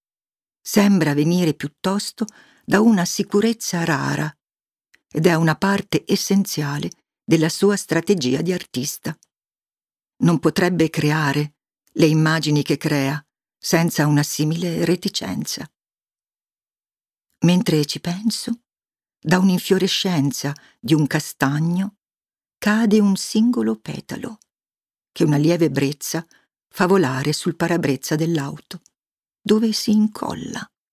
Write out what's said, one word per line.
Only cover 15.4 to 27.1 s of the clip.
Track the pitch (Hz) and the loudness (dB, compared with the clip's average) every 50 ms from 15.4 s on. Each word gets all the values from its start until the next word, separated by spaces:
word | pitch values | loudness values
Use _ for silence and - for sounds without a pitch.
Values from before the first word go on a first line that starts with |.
| - - - - - - _ _ _ _ _ _ _ _ _ _ _ _ _ _ _ _ _ _ _ _ _ _ _ _ _ _ _ _ _ _ _ _ _ _ | -6 -8 -8 -10 -12 -16 _ _ _ _ _ _ _ _ _ _ _ _ _ _ _ _ _ _ _ _ _ _ _ _ _ _ _ _ _ _ _ _ _ _
Mentre | - 170 180 180 - - 160 151 147 | 2 4 4 4 2 2 0 0 0
ci | - - 151 | -2 -6 -8
penso, | - 170 175 190 214 233 - - - - 233 - _ _ _ _ _ _ _ _ _ _ _ _ | -8 -8 -8 -4 -4 -4 -4 -4 -6 -8 -8 -8 _ _ _ _ _ _ _ _ _ _ _ _
da | - - 180 180 | -2 0 2 4
un'infiorescenza | 185 196 185 175 - - 196 190 185 190 - - - 190 180 151 135 143 - - - 143 147 - _ _ _ _ | 4 2 2 0 0 0 0 2 2 0 -2 -2 -2 -2 0 0 0 0 -2 -4 -6 -8 -8 -8 _ _ _ _
di | - 120 160 | -2 0 2
un | 151 151 | 2 2
castagno | 131 - 156 - - - - 143 135 143 151 160 170 175 180 196 202 - _ _ _ _ _ _ _ _ _ _ _ _ _ | 0 0 -2 -4 -4 -4 -2 -2 0 0 0 -2 -2 -2 -2 -4 -6 -8 _ _ _ _ _ _ _ _ _ _ _ _ _
cade | - 208 208 220 233 214 208 220 | -2 0 2 2 2 4 4 4
un | 208 202 190 - | 4 4 2 0
singolo | - - - 214 220 240 240 233 220 220 226 | -2 -2 0 2 2 2 2 0 -2 -2 -4
petalo, | - _ - 147 - - - - - - - 220 - _ _ _ _ _ _ _ _ _ _ _ _ _ _ | -6 _ -12 -12 -12 -12 -12 -12 -12 -10 -12 -14 -16 _ _ _ _ _ _ _ _ _ _ _ _ _ _
che | _ - - | _ -2 0
una | 147 147 | 2 2
lieve | 143 147 160 175 165 165 151 | 2 2 2 2 2 0 0
brezza | - - 139 135 - - - - - 160 - - _ _ _ _ _ _ _ _ | 0 0 -2 -2 -2 -6 -8 -8 -8 -8 -8 -10 _ _ _ _ _ _ _ _
fa | _ - 196 | _ 0 2
volare | 175 196 196 170 127 | 4 4 4 4 2